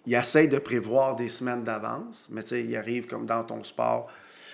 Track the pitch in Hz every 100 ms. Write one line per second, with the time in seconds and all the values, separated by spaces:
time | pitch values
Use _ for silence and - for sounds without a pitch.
0 | 117 120 120 156 156 135 - 120 107 131
1 | 135 120 117 - 127 120 113 110 110 127
2 | 233 - - 110 107 123 117 117 107 120
3 | 117 113 113 113 117 113 - - - 58
4 | - - - - -